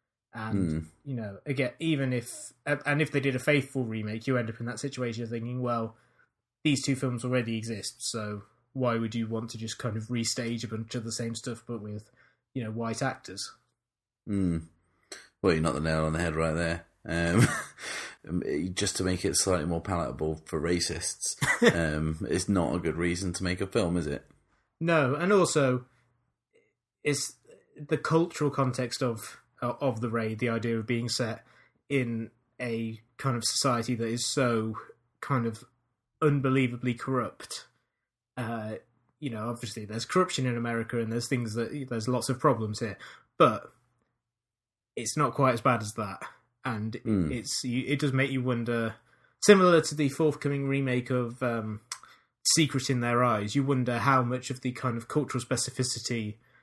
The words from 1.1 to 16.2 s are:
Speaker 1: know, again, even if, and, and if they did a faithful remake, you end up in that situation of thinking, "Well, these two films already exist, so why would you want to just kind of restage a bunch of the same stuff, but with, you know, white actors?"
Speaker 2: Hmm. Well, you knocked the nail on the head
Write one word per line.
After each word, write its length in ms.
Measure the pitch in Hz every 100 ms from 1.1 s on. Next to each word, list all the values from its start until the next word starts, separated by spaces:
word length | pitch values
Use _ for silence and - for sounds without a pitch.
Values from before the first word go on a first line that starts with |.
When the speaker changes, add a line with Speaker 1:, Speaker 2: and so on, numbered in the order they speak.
| 123
Speaker 1:
know, 240 | 107 98 147
again, 240 | 131 127 -
even 340 | 160 147 135
if, 400 | 123 117 - - - 147
and, 140 | 147 147
and 160 | 143
if 100 | 151
they 80 | -
did 160 | 135 127
a 40 |
faithful 460 | - 147 131 135 113
remake, 420 | 110 107 113 135
you 100 | 123
end 120 | 113
up 100 | 107
in 80 | 120
that 120 | 120
situation 440 | 143 127 120 113
of 60 | 113
thinking, 320 | 117 117 123
"Well, 340 | 123 117 113 - _ _ _ _ _ _
these 200 | 156 135 -
two 100 | 131
films 300 | 131 120 123
already 320 | 127 113 113
exist, 380 | 113 104 - -
so 440 | - 117 104 104 - _ _
why 240 | 135 123 113
would 180 | 113 117
you 100 | 110
want 240 | 113 117
to 60 | 110
just 220 | 113 -
kind 180 | 120 107
of 60 | 110
restage 540 | 123 113 - 117 117
a 40 | 113
bunch 260 | 113 113
of 100 | 123 113
the 60 |
same 220 | 107 117
stuff, 300 | 113 - 113 -
but 160 | 117
with, 300 | 107 107 - _ _ _ _
you 100 | 131
know, 60 | 110
white 300 | 113 113 110
actors?" 500 | 135 - - 98 - - _ _ _ _ _ _ -
Speaker 2:
Hmm. 320 | 98 92 82 82 _ _ _ - - - _
Well, 120 | 98 80
you 60 |
knocked 140 | 80 67
the 60 |
nail 240 | 80 78 80
on 80 |
the 60 |
head 160 | 78